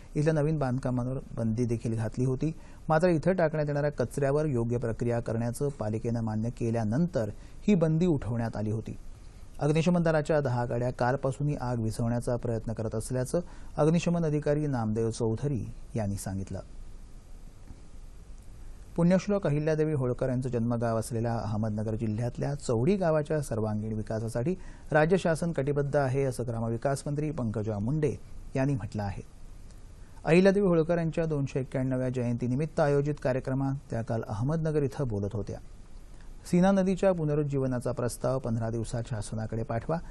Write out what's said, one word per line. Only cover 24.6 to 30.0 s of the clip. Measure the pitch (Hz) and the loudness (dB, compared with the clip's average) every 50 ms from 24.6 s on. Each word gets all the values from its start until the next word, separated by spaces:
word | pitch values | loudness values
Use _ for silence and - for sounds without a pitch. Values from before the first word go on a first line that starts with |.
| - - - - - - | -6 -12 -14 -14 -2 2
राज्य | 151 151 156 160 190 175 | 4 6 6 6 6 4
शासन | - 175 160 147 175 170 | 4 4 2 2 0 0
कटिबद्ध | 165 - 135 143 139 143 143 143 143 | 0 0 0 0 2 0 2 2 2
आहे, | 147 139 127 127 139 139 | 2 2 2 2 2 2
असं | 131 123 123 117 120 | 0 0 -2 -2 -2
ग्रामविकास | 117 113 113 113 117 117 - 139 139 - - | -2 -2 -2 -2 -2 0 0 0 -2 -2 -2
मंत्री | 147 147 147 151 151 | -4 -2 -2 -2 -2
पंकजा | 151 143 123 110 104 113 104 110 107 101 | -2 -2 -2 0 0 0 -2 -2 0 0
मुंडे | 104 120 151 156 147 127 - - - - - - - - - | 0 0 2 2 2 0 0 -2 -6 -12 -12 -12 -10 -4 -2
यांनी | 135 131 143 143 | 0 2 2 2
म्हटलं | 110 98 104 - 107 101 | 0 -2 -4 -4 -4 -2
आहे. | 98 90 - - - - - - - - - - - - - - - - - | -4 -4 -6 -8 -14 -16 -16 -16 -16 -14 -16 -16 -16 -16 -16 -18 -18 -18 -18